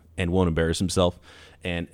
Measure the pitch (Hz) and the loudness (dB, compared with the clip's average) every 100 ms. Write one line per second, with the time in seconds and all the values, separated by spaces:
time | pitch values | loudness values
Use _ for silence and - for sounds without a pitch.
0 | _ - 87 92 87 80 82 82 92 - | _ -6 0 2 2 2 0 0 -2 2
1 | 87 - - - - - 90 85 87 | 2 0 -16 -20 -20 -12 -6 -6 -6